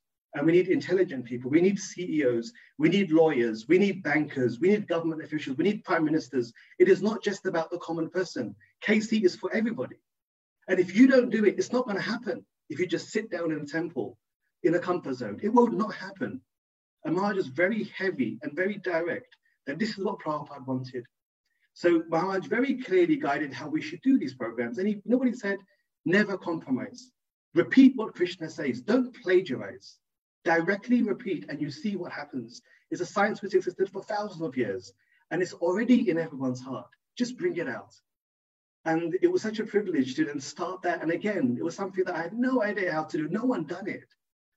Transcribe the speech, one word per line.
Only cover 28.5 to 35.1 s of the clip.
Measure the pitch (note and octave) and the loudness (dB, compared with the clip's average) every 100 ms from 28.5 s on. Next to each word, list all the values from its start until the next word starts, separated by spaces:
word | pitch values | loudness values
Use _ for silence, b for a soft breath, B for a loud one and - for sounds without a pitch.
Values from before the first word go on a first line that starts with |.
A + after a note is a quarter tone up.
| - C#3+ A2 | -6 -4 -4
Don't | - B3+ A#3+ - | 2 2 2 -4
plagiarize. | F3+ F#3 - - G2 F#2+ - - _ _ _ _ | 2 2 2 -4 -8 -14 -20 -20 _ _ _ _
Directly | E3 E3 E3+ G3+ - A#3+ | 0 2 2 -2 2 2
repeat | G#3 - G3 E3 - | 2 -2 -4 -6 -6
and | D3 | -6
you | D3+ | -6
see | - G#3 F#3 | -6 -6 -4
what | E3+ | -6
happens." | C3 D3 C3 A2+ - b b - | -10 -10 -10 -12 -16 b b -10
It's | - | -6
a | F3 | -4
science | G3+ G#3 G3 | 0 0 0
which | F#3+ F3+ | 0 0
existed | F3+ F3 F#3+ | 2 -2 -4
for | G3 | -4
thousands | - G#3+ G#3 D#3+ | -6 -6 -6 -6
of | D#3+ B2+ | -6 -4
years | G#2+ F#2+ - - _ | -4 -6 -10 -20 _